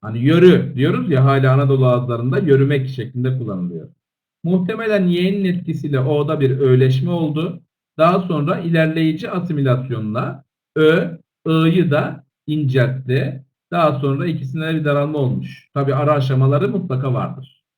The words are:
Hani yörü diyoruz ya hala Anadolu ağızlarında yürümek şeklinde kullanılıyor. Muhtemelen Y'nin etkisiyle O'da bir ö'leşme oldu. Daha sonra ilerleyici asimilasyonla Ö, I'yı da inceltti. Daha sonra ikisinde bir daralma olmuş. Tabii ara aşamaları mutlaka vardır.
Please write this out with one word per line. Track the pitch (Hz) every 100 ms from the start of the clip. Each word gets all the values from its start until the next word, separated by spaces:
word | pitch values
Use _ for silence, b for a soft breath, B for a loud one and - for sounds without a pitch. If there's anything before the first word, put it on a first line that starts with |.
Hani | 107 113
yörü | 131 165 180 147 - 123
diyoruz | 147 247 247
ya | 139 135
hala | 135 135
Anadolu | 131 139 135 127
ağızlarında | 120 123 117 123 -
yürümek | 175 135 135 147 131
şeklinde | - 107 123 127 131
kullanılıyor. | 110 95 90 82 76 _ _ _ _ _
Muhtemelen | 165 180 180 220 226 208 180
Y'nin | 175 185 202 190
etkisiyle | 180 - 160 151 139
O'da | 131 147 143 151
bir | 135 131
ö'leşme | 135 127 131 131 175
oldu. | 175 160 147 170 190 _ _ _ -
Daha | 160 190
sonra | 185 160 143 -
ilerleyici | 170 165 160 160 160 151 233
asimilasyonla | 185 170 151 135 127 - 113 107 113 135 - _ _ _ -
Ö, | 156 165 175 165 _ _ -
I'yı | 160 160 170 165
da | 143 135 135 _ _ -
inceltti. | 151 143 131 120 131 - 131 - - - _ _
Daha | 175 160 131
sonra | 139 139 175
ikisinde | 143 131 139 160 160
bir | 147
daralma | 143 143 151
olmuş. | 127 131 127 - _
Tabii | - 135 135
ara | 147
aşamaları | 147 135 131 131 143 196
mutlaka | 196 - 131 135
vardır. | 113 92 90 - _ _